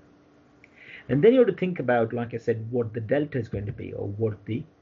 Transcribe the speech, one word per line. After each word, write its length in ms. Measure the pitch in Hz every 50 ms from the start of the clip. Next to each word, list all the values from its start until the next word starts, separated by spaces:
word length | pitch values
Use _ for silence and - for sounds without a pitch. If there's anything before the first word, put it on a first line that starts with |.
| - - - _ _ _ _ _ _ _ _ _ - - _ - - - - - - -
And 140 | - 147 156
then 100 | 226 254
you 80 | 262
have 80 | 233 196
to 60 | 180
think 260 | - 185 185 175 -
about, 320 | 131 120 123 117 113 110 123
like 220 | 120 120 117 120
I 40 | 113
said, 280 | - 120 113 110 110 113
what 220 | 123 120 117 107 110
the 80 | 123
delta 380 | 110 107 131 147 151 147 - 131
is 100 | 113 -
going 180 | - 101 101
to 60 | 101 -
be 200 | - 95 95 101
or 160 | - 98 101
what 360 | 101 104 113 107 104 - -
the 160 | 107 110 135 156 - _ _